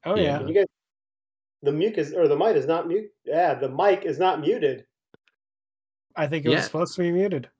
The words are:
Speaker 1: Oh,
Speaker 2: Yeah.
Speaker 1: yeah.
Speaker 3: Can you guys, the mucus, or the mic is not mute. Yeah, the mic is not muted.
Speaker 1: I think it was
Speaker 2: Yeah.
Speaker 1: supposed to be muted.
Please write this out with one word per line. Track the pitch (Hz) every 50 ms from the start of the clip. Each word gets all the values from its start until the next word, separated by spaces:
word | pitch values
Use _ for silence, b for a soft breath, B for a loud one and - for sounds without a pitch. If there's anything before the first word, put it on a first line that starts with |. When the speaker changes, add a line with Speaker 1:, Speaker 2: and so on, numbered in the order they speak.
| _
Speaker 1:
Oh, | 165 190
Speaker 2:
Yeah. | 214 185
Speaker 1:
yeah. | 143 143 143
Speaker 3:
Can | - 139
you | 160
guys, | 196 196 - _ _ _ _ _ _ _ _ _ _ _ _ _ _ _ _ _ _
the | - 143
mucus, | 147 151 175 220 220 - 147 - -
or | 185 170 147
the | - -
mic | - 226 208
is | 147 127
not | 143 165 165 170 170
mute. | 170 208 220 214 _ _ _
Yeah, | - 139 165 180 165 143
the | 135 135 131
mic | 127 143 180 202 190 175 -
is | 170 147 135
not | 180 185 185 -
muted. | 147 151 214 247 160 139 127 117 - _ _ _ _ _ _ - _ _ _ _ _ _ _ _ _ _ _ _ _ _ _ _ _ _ _
Speaker 1:
I | - 160 143
think | 147 160 143
it | -
was | 139 165
Speaker 2:
Yeah. |
Speaker 1:
supposed | - - - 156 175 160 -
to | -
be | 175 175
muted. | 170 175 190 202 185 147 120 - _ _